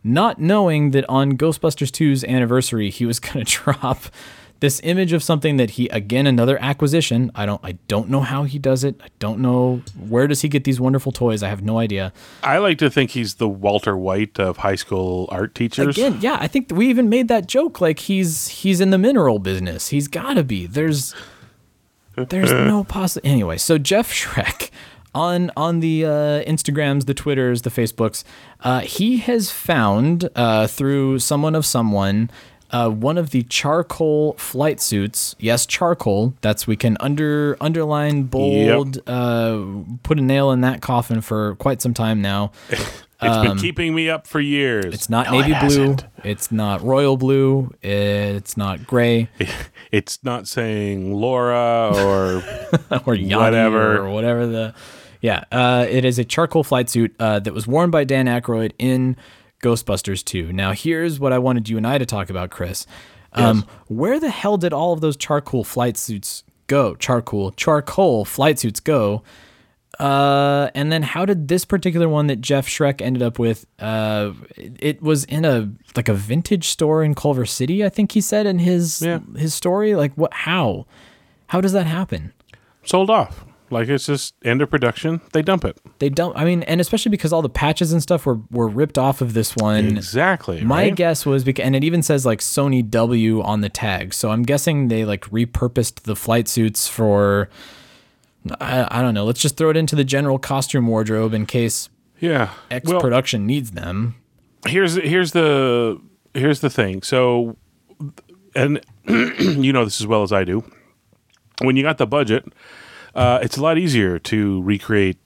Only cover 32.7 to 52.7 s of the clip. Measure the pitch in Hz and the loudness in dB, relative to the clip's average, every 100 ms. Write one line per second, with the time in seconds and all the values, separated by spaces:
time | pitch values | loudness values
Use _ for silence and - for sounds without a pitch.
32.7 | 123 117 107 127 170 156 127 120 - 147 | 0 0 0 0 0 0 -2 -2 -4 0
33.7 | 160 - - 160 151 151 - - 127 151 | 0 -2 -2 0 2 0 -2 -8 -2 -2
34.7 | - - 104 101 - - - 110 120 - | 0 -2 0 -2 -4 -8 -4 0 0 0
35.7 | - 175 170 - 98 120 - 107 104 - | 0 0 2 0 2 0 0 -2 -2 -2
36.7 | 107 120 107 135 147 151 147 147 - 156 | 0 0 0 -2 -2 0 0 0 -2 -2
37.7 | 165 151 151 147 143 131 131 139 139 - | -2 -2 0 0 0 0 0 2 4 4
38.7 | 143 139 131 - 123 123 117 113 110 98 | 4 2 -6 -4 -2 0 0 0 -2 -4
39.7 | 98 85 123 - 151 131 139 139 127 127 | -8 -10 -12 -2 0 2 4 4 4 2
40.7 | 120 - 123 117 113 - 107 104 101 139 | 0 -2 -2 0 -4 -2 -2 -2 -2 -2
41.7 | 127 127 117 110 107 98 98 101 - - | 0 -2 0 0 0 0 -2 -4 -8 -8
42.7 | - 104 - - _ 117 113 110 98 180 | -6 -6 -12 -20 _ 0 2 2 0 -4
43.7 | 170 165 160 160 156 - 156 143 143 135 | -2 -2 0 -2 -4 -4 -4 0 0 0
44.7 | 110 92 85 - 113 127 127 139 147 143 | 0 -2 -6 -2 -2 2 2 2 2 4
45.7 | 143 139 135 - - 104 104 - 110 104 | 4 4 0 -6 -10 -8 -6 -4 -2 0
46.7 | 98 120 135 143 135 131 135 135 135 127 | -2 0 2 4 2 2 4 4 2 -2
47.7 | - 98 101 101 101 101 101 - - 101 | -8 -4 0 0 0 -2 -4 -6 -6 -4
48.7 | 90 120 127 120 117 117 - 90 - - | -6 -2 2 4 2 0 -6 -8 -6 -12
49.7 | - - 107 - - 131 120 98 - 113 | -16 -2 -2 -2 -10 -6 -8 -6 -4 -2
50.7 | 107 101 98 92 101 120 127 123 120 120 | -2 -2 -4 -4 -2 0 0 2 2 2
51.7 | 117 113 101 98 98 95 92 - - - | 2 2 2 4 2 0 -2 -6 -12 -2